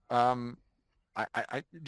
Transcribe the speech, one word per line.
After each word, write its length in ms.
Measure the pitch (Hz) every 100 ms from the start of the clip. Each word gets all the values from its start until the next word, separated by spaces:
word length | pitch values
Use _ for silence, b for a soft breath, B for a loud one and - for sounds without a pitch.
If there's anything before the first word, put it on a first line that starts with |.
| -
um, 460 | 120 123 123 120 120 _ _ _ _ _
I, 120 | - -
I, 100 | - -
I, 60 | 131 -
you 60 | 170